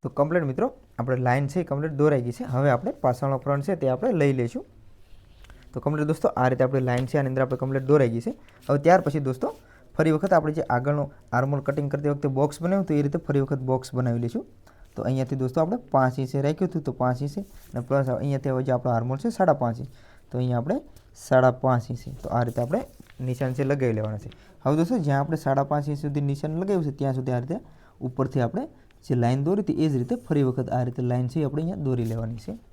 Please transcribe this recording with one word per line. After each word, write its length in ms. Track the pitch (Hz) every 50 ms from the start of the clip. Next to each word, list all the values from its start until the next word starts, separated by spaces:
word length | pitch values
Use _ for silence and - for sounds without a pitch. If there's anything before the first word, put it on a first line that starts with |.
તો 80 | - 143 - -
કમ્પ્લીટ 280 | 143 151 170 180 160 139
મિત્રો 180 | 131 - 220 269 - - - _ - -
આપણે 160 | 139 131 131 123 123
લાઈન 220 | 123 123 135 143 139
છે 120 | 143 180 165 -
કમ્પ્લીટ 260 | 139 143 147 160 147 135
દોરાઈ 220 | 147 151 147 131 120
ગઈ 100 | 120 120 -
છે. 60 | 247 - 127
હવે 160 | 123 139 143 127
આપણે 180 | 120 131 214 311 - -
પાછળનો 340 | 135 120 123 - 135 139 131 -
ફ્રન્ટ 220 | 139 143 139 139 -
છે 80 | - -
તે 80 | - 131 127
આપણે 180 | 127 - 262 220 165
લઈ 120 | 143 143 135 131
લઈશું. 240 | 120 117 - 254 392 - - - - - - - - _ - - - - - - - - - - - -
તો 100 | - 131 -
કમ્પ્લીટ 260 | 147 151 151 151 147
દોસ્તો 160 | 156 151 - 170 - -
આ 60 | 127 127
રીતે 120 | 131 127 131
આપણે 160 | 127 139 135 127 123
લાઈન 180 | 123 123 131 123
છે 80 | - 151
આની 140 | 139 131
અંદર 120 | 131 131 135
આપણે 140 | 131 139 123
કમ્પ્લીટ 260 | 135 131 135 135 131 131
દોરાઈ 200 | 147 151 135 117 113
ગઈ 100 | - -
છે. 80 | 220 277 - - - - - - -
હવે 120 | 139 143 147
ત્યાર 160 | 160 180 190 175
પછી 180 | 156 139 156 139 131
દોસ્તો 200 | 127 131 - 415 453 - - - - - - - -
ફરી 180 | - 160 160 156
વખત 180 | 156 185 190 185 165
આપણે 160 | 156 151 151 165
જે 60 | - - 123
આગળનો 280 | 123 127 143 147 147 143 143 - - - - - 120
આર્મહોલ 240 | 131 139 143 139 139 -
કટિંગ 220 | 139 151 147 139
કરતી 200 | 139 147 147 147 147
વખતે 160 | 143 147 147 131 135
બોક્સ 220 | 143 151 147 -
બનાવ્યું 240 | 160 175 190 196 185
હતું 120 | - 156 147
એ 40 | 147
રીતે 140 | 143 143 175 - -
ફરી 160 | 143 139 135
વખત 160 | 135 143 131 131 127
બોક્સ 240 | 131 131 131 - - 123
બનાવી 260 | 127 123 117 117 120
લઈશું. 220 | 117 117 233 - - - - - - - - - - _
તો 40 | - - 117
અહીંયાથી 320 | 131 131 131 127 147 131 127
દોસ્તો 140 | 127 131 165
આપણે 160 | 160 165 208 247 - - -
પાંચ 240 | 139 131 127 127 135 131
ઇંચે 140 | 127 - 139 139
રાખ્યું 240 | 143 156 156 190 180
હતું 120 | - 165 143 -
તો 60 | 127 -
પાંચ 200 | 127 127 127 123
ઇંચે 200 | 139 143 143 - 202 - - - - - -
અને 80 | 123 120 120
પ્લસ 220 | 135 139 139 131 123
અહીંયાથી 380 | - - 143 139 135 - 143 131
હવે 80 | 127 131 131
જે 40 | 127 123
આપણો 140 | 120 127 120
આર્મહોલ 240 | 113 117 123 131 135 -
છે 60 | 233 226 -
સાડા 200 | 190 160 143 139
પાંચ 160 | 131 117 117 120 127
ઇંચ 80 | 127 - - - - - - - -
તો 60 | - 123
અહીંયા 220 | 127 127 123 120
આપણે 160 | 120 147 208 285 - - - - _ - - - - -
સાડા 260 | 135 127 127 127 123 127 -
પાંચ 260 | 131 127 120 113 - 123
ઇંચે. 160 | 117 - - 131 - -
તો 40 | - - 120
આ 60 | 120 120
રીતે 140 | 117 - 120
આપણે 180 | 120 160 226 - - - - - - - - 131 127
નિશાન 240 | 127 123 139 127 127
છે 100 | 127 139 135
લગાવી 260 | 143 139 131 123 110 107
લેવાના 240 | 107 107 107 104 -
છે. 40 | 117 - - - - - - -
હવે 120 | 131 147 156
દોસ્તો 180 | 170 170 254 233 160
જ્યાં 160 | 147 139 139 143
આપણે 140 | 147 165 147 -
સાડા 220 | 143 135 139 139 139
પાંચ 140 | 151 147 143 147
ઇંચ 120 | 147 143 -
સુધી 200 | 147 139 147 143 143
નિશાન 280 | 139 139 - 156 156 165
લગાવ્યું 240 | 190 196 202 185 160 147
છે 60 | 135 -
ત્યાં 160 | 143 139 131 131
સુધી 180 | 131 131 127 123
આ 40 | 120
રીતે 120 | 131 165 240 - - - - - - _ _ - 127
ઉપરથી 360 | 127 - 131 131 - 143 120
આપણે 180 | 117 - 196 269 320 - - - - _ - -
જે 100 | - 135
લાઇન 280 | 123 117 117 127 135 139 160
દોરી 160 | 190 202 208
હતી 120 | - - - 151
એ 60 | 156
જ 40 | 143 127
રીતે 140 | 123 131 240 240 - -
ફરી 180 | 151 143 139 127
વખત 200 | 123 135 127 - - 123
આ 60 | 123 123
રીતે 140 | 123 - 123 123
લાઇન 160 | 123 123 127 123
છે 80 | - 165
એ 60 | 151 135
આપણે 140 | 139 151
અહીંયા 240 | 160 165 185 - 151 135
દોરી 200 | 127 120 117 113
લેવાની 300 | 110 113 113 113 117 113 -
છે. 80 | - 208 226 - -